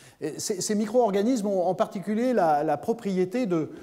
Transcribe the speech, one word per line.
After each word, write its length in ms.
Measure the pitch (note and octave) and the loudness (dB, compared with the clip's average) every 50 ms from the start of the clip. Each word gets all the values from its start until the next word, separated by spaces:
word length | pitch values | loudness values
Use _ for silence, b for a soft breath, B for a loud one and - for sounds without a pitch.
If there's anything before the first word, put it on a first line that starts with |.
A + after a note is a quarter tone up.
| B B B B | B B B B
Et 180 | - D#3 C#3+ D#3 | -8 -8 -8 -6
ces, 220 | C#3 - A3 F3+ | -4 -4 -4 -4
ces 140 | F3+ - G#3+ | -2 -2 0
micro-organismes 720 | G#3 A3 G#3 G#3+ B3+ A#3+ G#3+ F#3+ G3+ G3+ A#3 C4+ A#3+ F#3+ G#3+ | 0 -2 2 2 4 4 4 2 2 2 2 2 0 0 0
ont 160 | G3+ F#3+ E3+ | 0 2 2
en 100 | F3 F#3 | 0 2
particulier 600 | F3 - E3 - G#3 E3+ G3+ G#3+ G#3+ A#3+ C4 B3 | 0 -2 -2 -2 -8 -4 -2 -2 0 0 2 2
la, 300 | G#3+ F3+ E3 D3+ D3 D3+ | 4 4 4 4 2 2
la 140 | D#3+ D3 D3+ | 0 0 -2
propriété 720 | - - A#3 A3+ - G3+ F#3+ F#3 F#3 F3+ F#3 B3 B3+ G3+ | 0 -4 -4 -2 -2 -4 0 0 0 0 0 -2 0 0
de, 240 | F3 E3 D3+ B2+ B B | 0 -2 -2 -4 B B